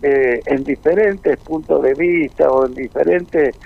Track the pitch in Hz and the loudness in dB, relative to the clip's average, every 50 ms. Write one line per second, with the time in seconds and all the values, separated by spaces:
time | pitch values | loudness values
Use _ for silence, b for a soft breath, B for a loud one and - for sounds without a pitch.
0 | 120 143 139 135 135 123 120 117 - - 139 135 139 143 135 - - 156 175 202 | -2 0 2 2 2 0 0 -2 -2 -2 -4 -2 -2 -4 -6 -2 0 0 2 2
1 | 220 202 196 185 - 165 139 - - - 160 156 156 - 160 143 - 131 135 147 | 2 0 0 0 -2 -2 -2 -2 -4 -8 -8 -6 -2 -2 0 2 2 0 0 0
2 | 170 175 175 170 151 135 - - 156 139 131 135 135 127 127 131 131 117 - 143 | 0 0 0 0 -2 -2 0 0 2 2 4 2 0 0 -4 -8 -10 -6 -4 -2
3 | 151 170 180 180 180 - - 165 147 127 - B B | 0 2 0 0 -2 -2 -2 0 0 0 -2 B B